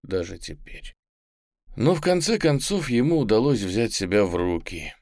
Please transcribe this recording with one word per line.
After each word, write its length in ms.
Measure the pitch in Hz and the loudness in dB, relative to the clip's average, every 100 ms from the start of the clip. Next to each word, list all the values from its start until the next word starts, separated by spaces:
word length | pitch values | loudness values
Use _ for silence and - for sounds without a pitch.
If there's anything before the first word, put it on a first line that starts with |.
даже 380 | - 92 90 87 | -4 -4 -4 -10
теперь. 560 | - 80 - - - _ _ _ _ _ _ _ - - | -14 -14 -16 -16 -18 _ _ _ _ _ _ _ -18 0
Но 180 | 127 | 2
в 80 | 170 | 2
конце 380 | 180 180 165 220 | 2 0 2 2
концов 500 | 160 143 - 202 147 | 2 2 0 -2 0
ему 300 | 120 135 165 | 2 2 2
удалось 420 | 113 107 135 127 | 4 4 4 0
взять 320 | 98 98 117 | 0 0 -2
себя 320 | - 92 101 95 | -2 0 2 2
в 100 | 87 | 0
руки. 580 | 87 87 - 82 73 - | 0 -2 -6 -12 -12 -16